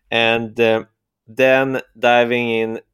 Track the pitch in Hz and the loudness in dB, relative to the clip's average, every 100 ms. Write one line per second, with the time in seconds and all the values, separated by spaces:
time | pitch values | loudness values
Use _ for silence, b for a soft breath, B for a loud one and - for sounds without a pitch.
0 | - 117 113 117 113 107 113 110 - _ | -6 -2 0 0 -4 -2 0 0 -4 _
1 | _ _ - 110 131 131 135 131 - 110 | _ _ -12 -2 2 2 0 -6 -10 _
2 | 120 120 120 120 120 113 113 113 - | 0 2 2 -2 -2 -2 -4 -8 -10